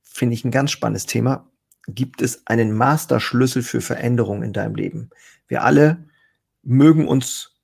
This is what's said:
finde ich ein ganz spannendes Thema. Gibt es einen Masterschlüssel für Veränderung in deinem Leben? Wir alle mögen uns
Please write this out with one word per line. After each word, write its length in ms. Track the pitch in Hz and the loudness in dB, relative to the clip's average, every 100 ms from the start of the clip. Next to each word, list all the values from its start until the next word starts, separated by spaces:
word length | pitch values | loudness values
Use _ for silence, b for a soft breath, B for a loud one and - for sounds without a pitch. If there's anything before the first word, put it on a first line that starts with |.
finde 320 | _ - 123 | _ -4 -2
ich 100 | 117 | -2
ein 60 | 127 | -2
ganz 220 | 131 147 | 0 0
spannendes 340 | - 113 107 - | -2 -4 -4 -4
Thema. 420 | 113 117 139 _ _ _ _ - | -2 -2 -4 _ _ _ _ -16
Gibt 360 | 104 127 - | -8 -8 -4
es 240 | - - - | -6 -6 -2
einen 240 | 117 110 | 0 0
Masterschlüssel 920 | 107 131 156 - 120 - 120 127 127 | 2 2 0 0 -2 0 0 0 -2
für 200 | 120 120 | -4 -6
Veränderung 600 | - - 120 120 104 104 | -6 -6 -2 0 -2 -4
in 100 | 113 | -6
deinem 220 | 104 104 | -6 -6
Leben? 380 | 104 - 113 117 b b b _ | -6 -6 -8 -14 b b b _
Wir 160 | 127 | -2
alle 400 | 123 143 151 170 160 b b b _ _ | 4 6 6 2 -8 b b b _ _
mögen 440 | - 127 151 160 - | 0 6 6 6 4
uns 440 | 135 - - - _ | 0 -2 -12 -14 _